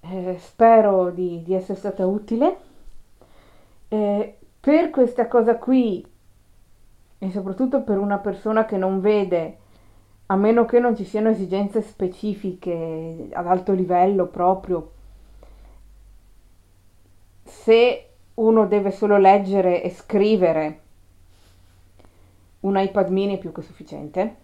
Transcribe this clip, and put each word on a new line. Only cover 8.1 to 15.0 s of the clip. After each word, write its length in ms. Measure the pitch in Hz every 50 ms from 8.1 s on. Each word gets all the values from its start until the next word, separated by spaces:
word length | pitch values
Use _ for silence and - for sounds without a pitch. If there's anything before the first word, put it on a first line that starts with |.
| 202 202
persona 480 | 202 208 196 - - 214 220 220 220
che 100 | 220 214
non 240 | 190 190 190 190 190
vede, 560 | 185 208 214 208 196 185 180 170 165 - - _ _ _ _ _ _ - _ - _ _ _ _ -
a 100 | - 196
meno 300 | 190 202 214 226 233 226
che 120 | 233 - 240
non 160 | 240 240 226
ci 100 | - 196
siano 260 | - - 214 214 220
esigenze 500 | 220 190 196 170 185 196 202 202 - 226
specifiche 1500 | 214 - - - 190 180 185 - - 214 196 202 - 190 185 180 - 180 170 165 165 165 160 160 160 165 165 165 - -
ad 140 | - - 175
alto 260 | 175 185 180 185 -
livello 540 | 196 185 185 175 180 175 180 190 202 190 175
proprio, 640 | - - - 175 180 190 185 - - 180 165 156 - - -